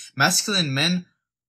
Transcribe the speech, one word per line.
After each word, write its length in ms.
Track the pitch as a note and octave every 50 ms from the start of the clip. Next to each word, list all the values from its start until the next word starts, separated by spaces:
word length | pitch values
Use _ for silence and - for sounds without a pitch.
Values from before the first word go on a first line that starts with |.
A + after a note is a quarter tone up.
| - - -
Masculine 560 | - C3+ D#3 F3+ - - - G#3 G3 F3 D3 C3
men 340 | C3+ D3 E3+ F3+ F3+ F3+ - _ _ _ _ _ _ _